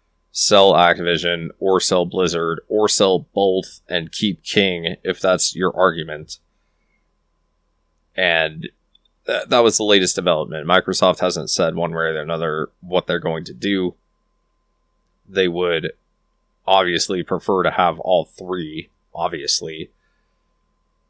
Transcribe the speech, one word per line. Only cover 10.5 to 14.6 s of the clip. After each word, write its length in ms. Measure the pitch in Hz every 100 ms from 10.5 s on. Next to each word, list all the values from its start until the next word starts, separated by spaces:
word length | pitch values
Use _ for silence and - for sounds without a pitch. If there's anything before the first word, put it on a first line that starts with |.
| 78 76
Microsoft 520 | 92 - 92 95 87
hasn't 300 | 92 85 76
said 240 | - 85
one 180 | 85 85
way 120 | 82
or 160 | 82 78
another 500 | 76 82 80 76 76 _
what 260 | 90 90 -
they're 120 | 87
going 260 | 85 80
to 100 | 80
do. 400 | - 98 98 90 - _ _ _ _ _ _